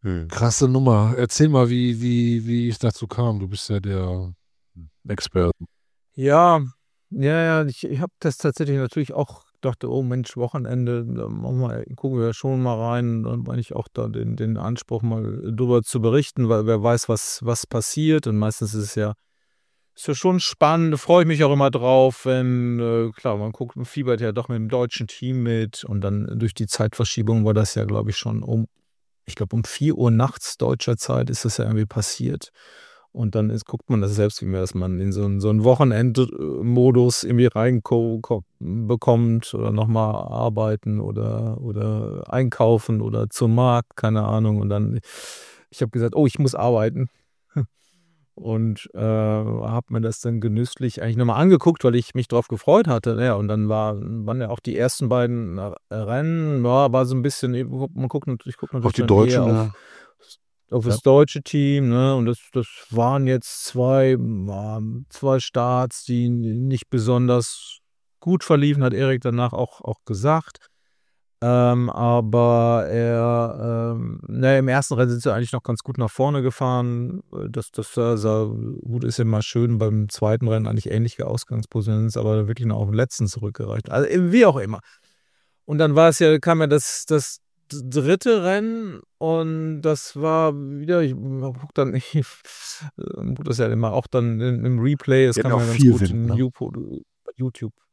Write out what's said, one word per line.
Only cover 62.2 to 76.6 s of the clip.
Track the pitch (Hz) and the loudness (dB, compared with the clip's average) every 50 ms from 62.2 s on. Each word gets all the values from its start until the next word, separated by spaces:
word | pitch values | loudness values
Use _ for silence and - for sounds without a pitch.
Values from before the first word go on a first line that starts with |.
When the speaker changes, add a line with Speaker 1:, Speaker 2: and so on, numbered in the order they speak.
| 120 | 2
Speaker 1:
das, | 113 120 - - - _ | 0 -2 -4 -8 -6 _
das | 127 117 - - - - _ | -4 -4 -4 -8 -20 -18 _
waren | 113 113 117 120 135 139 135 | -2 0 2 2 2 2 2
jetzt | 127 131 127 - - - - - | 2 0 0 -2 -6 -10 -10 -10
zwei, | - - 127 123 127 131 135 135 131 131 127 | -8 -2 0 2 2 4 4 4 4 4 2
ja, | 120 117 113 101 92 101 101 98 104 107 107 110 107 110 113 123 135 _ | 0 -2 -4 -4 -4 -6 -6 -6 -6 -6 -6 -6 -6 -6 -8 -10 -12 _
zwei | - - - 135 131 131 | -14 -6 -2 0 0 0
Starts, | 123 - _ 127 120 123 123 123 127 123 - - - | -2 -2 _ -2 0 0 0 0 -2 -2 -6 -12 -8
die | - 123 120 120 120 | -4 -2 0 0 0
nicht | 120 120 117 113 110 117 127 135 131 123 - _ | 0 -2 -2 -2 -4 -2 -2 -2 -2 -2 -4 _
besonders | - 127 110 113 123 123 127 123 123 123 117 - - - - - - - _ _ _ _ _ _ _ _ | -2 -2 0 2 2 2 2 2 2 2 0 -2 -8 -14 -16 -20 -20 -20 _ _ _ _ _ _ _ _
gut | - 170 180 180 - | -2 0 0 0 2
verliefen, | - 160 143 143 147 147 143 135 | 2 4 4 4 2 2 2 2
hat | 127 113 | 0 2
Erik | 98 135 135 131 123 | 2 0 0 0 0
danach | - 127 117 120 123 120 - | -2 -2 0 0 0 -2 0
auch, | - 123 - - - - | -2 -4 -4 -6 -14 -10
auch | - 110 _ _ | -10 -10 _ _
gesagt. | - 113 95 104 143 156 160 - - - - _ _ _ _ _ _ _ _ _ _ _ _ _ _ _ _ - | -8 -6 -2 0 2 2 2 -2 -6 -18 -20 _ _ _ _ _ _ _ _ _ _ _ _ _ _ _ _ 0
Ähm, | 120 123 123 123 123 120 123 123 120 | 2 4 6 6 4 4 2 2 0
aber | - - 120 120 120 120 117 107 107 120 120 120 120 117 117 117 117 117 98 71 | -2 0 0 2 2 2 2 2 2 4 4 6 6 4 4 4 4 2 2 0
er, | 98 117 117 117 117 117 117 120 120 117 117 113 - - 113 117 117 117 117 117 117 | 0 0 0 0 0 0 2 2 2 0 0 -2 -4 -6 -6 -4 -4 -4 -4 -4 -4
ähm, | 113 117 110 107 - - - | -6 -6 -8 -8 -10 -12 -8
naja, | 110 120 127 131 135 135 | -4 0 4 4 4 4
im | 135 131 | 4 2
ersten | 127 139 135 - 139 | 2 0 0 -2 -2
Rennen | 113 123 123 | 0 0 0
sind | 120 120 117 | 0 0 0
sie | 143 107 | -2 0
eigentlich | 110 123 117 | 0 -2 -4
noch | - 123 _ | -4 -6 _
ganz | - 123 - - | -4 -6 -4 -4
gut | - 127 - | -8 -4 -2
nach | 120 110 | -4 -4
vorne | - - 131 143 147 139 | 0 0 0 2 2 0
gefahren. | 127 131 - - | 0 -2 -2 -2